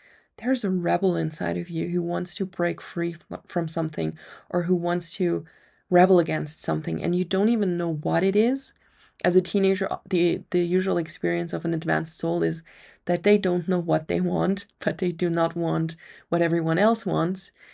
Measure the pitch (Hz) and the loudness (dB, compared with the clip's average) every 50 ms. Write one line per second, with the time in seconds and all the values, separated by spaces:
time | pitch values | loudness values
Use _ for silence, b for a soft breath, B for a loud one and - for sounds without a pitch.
0 | b b b b b b b b 220 247 269 240 - 190 190 180 175 170 170 175 | b b b b b b b b -2 -2 -2 0 0 0 0 0 0 0 0 2
1 | 190 190 175 165 160 156 151 - 170 170 170 175 170 175 170 160 165 170 175 180 | 2 2 0 0 -2 -4 -4 -4 -4 -4 -4 -4 -6 -6 -4 -4 -4 -2 -2 -2
2 | 170 170 175 175 180 180 - - 196 190 - - 175 175 170 170 - - - 170 | -2 -2 -4 -4 -4 -4 -4 -4 -6 -6 -4 -2 -2 -2 -2 -4 -10 -10 -6 -4
3 | 170 170 165 165 - - - - - - - 180 165 160 - 170 160 160 156 170 | -4 -4 -6 -8 -12 -14 -14 -14 -10 -6 -4 -4 -4 -2 -2 -4 -4 -4 -4 -4
4 | 160 156 160 B B B B B B B - 180 170 175 185 170 170 175 175 175 | -4 -4 -4 B B B B B B B -4 -2 0 2 0 0 0 0 -2 0
5 | 175 - - - 185 175 170 165 165 b b b b b b b b b 180 175 | -2 -4 -2 -2 0 0 0 -2 -4 b b b b b b b b b 6 6
6 | 180 185 190 175 165 160 160 151 151 147 - - - - 156 156 151 165 160 - | 8 8 8 6 4 4 0 -4 -4 -6 -6 -6 -2 -2 -2 -2 -2 -4 -4 -2
7 | - 170 175 180 180 165 196 190 202 226 240 220 202 185 175 170 175 170 160 151 | -2 0 0 0 0 0 0 2 2 2 2 2 0 0 0 -2 -2 -2 -2 -2
8 | 151 165 160 170 185 196 190 208 220 240 269 269 - - - b b b b b | -2 0 0 2 2 2 4 4 4 2 2 -2 -4 -8 -12 b b b b b
9 | b b b b - 180 175 180 175 - - 202 190 190 196 190 196 - - - | b b b b 0 4 4 4 4 4 2 2 2 2 2 0 -2 -4 -6 -6
10 | - - 190 170 175 170 - - - - - 180 175 170 175 185 185 190 180 175 | -6 -2 0 2 2 2 2 0 -4 -2 -2 0 0 2 0 0 0 0 0 -2
11 | 165 165 - - - 175 175 170 175 170 - 160 165 165 165 160 165 160 156 156 | -2 -4 -6 -4 -2 -2 -2 -2 -2 -4 -4 -4 -2 -2 -2 -2 -2 -2 -2 -2
12 | 160 160 - - - 165 170 175 170 165 160 160 - B B B B B B B | -2 -4 -6 -6 -4 -2 0 0 0 -2 -2 -4 -10 B B B B B B B
13 | B - 180 175 170 208 208 202 190 185 175 180 165 180 185 175 170 170 156 156 | B -4 -2 0 4 4 4 4 4 2 0 0 0 0 -2 -2 0 0 0 0
14 | 160 - 175 175 180 175 180 165 165 175 196 190 - _ _ - - - 165 - | 0 0 -2 -2 0 0 0 0 0 0 0 -2 -4 _ _ -6 -6 -4 -4 -2
15 | 185 180 170 165 180 170 170 170 165 165 165 170 170 165 160 160 160 160 165 B | -2 -2 -2 0 -2 0 2 2 0 0 0 -2 -2 0 0 0 -2 -2 -6 B
16 | B B B B B B 170 170 170 165 170 170 160 160 160 170 202 226 233 - | B B B B B B 0 0 2 2 2 0 0 0 2 4 4 4 2 2
17 | - 190 156 156 160 180 190 190 - - B B B B | 0 -2 0 0 0 0 -2 -4 -8 -14 B B B B